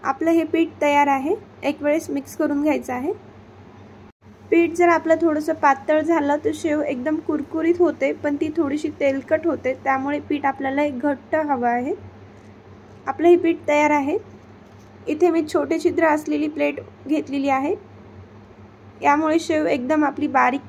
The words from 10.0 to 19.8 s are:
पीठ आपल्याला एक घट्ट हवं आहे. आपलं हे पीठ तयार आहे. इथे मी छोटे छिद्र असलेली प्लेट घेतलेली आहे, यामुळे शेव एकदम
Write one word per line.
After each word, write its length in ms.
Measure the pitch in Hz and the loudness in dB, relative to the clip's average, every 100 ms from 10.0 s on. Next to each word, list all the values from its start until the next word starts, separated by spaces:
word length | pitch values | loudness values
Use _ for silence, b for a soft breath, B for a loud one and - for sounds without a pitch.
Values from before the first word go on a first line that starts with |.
| 269 294 | -2 -6
पीठ 260 | - 294 285 | -4 -2 -2
आपल्याला 360 | 269 269 277 | -2 -4 0
एक 160 | 294 254 | -2 0
घट्ट 360 | 294 277 - 311 | -2 -2 -2 -2
हवं 320 | 302 262 240 | 0 0 0
आहे. 260 | 240 254 381 - - - - - - - - - - - | -2 -2 -6 -10 -20 -20 -20 -20 -20 -20 -20 -20 -14 -10
आपलं 220 | 269 330 | 2 6
हे 80 | 349 | 6
पीठ 200 | 339 320 - | 4 -2 0
तयार 220 | 294 294 | 2 4
आहे. 260 | 294 277 381 - - - - - - - - - | 2 0 -4 -6 -20 -20 -20 -20 -20 -20 -16 -8
इथे 220 | 302 349 | 2 2
मी 120 | 330 311 | 2 0
छोटे 300 | 330 277 320 | 0 0 0
छिद्र 280 | 330 320 330 | 0 2 2
असलेली 420 | 302 302 302 302 | 2 -2 -2 -2
प्लेट 320 | 302 294 285 - - 269 | -2 -2 -2 -12 -18 -4
घेतलेली 420 | 302 285 277 277 | -4 -2 -2 0
आहे, 260 | 269 285 403 - - - - - - - - - - - - | 0 0 -4 -8 -20 -20 -20 -20 -20 -20 -20 -20 -20 -20 -4
यामुळे 360 | 285 294 311 330 | 2 2 2 0
शेव 280 | - 311 311 | 2 0 0
एकदम 380 | 294 | -2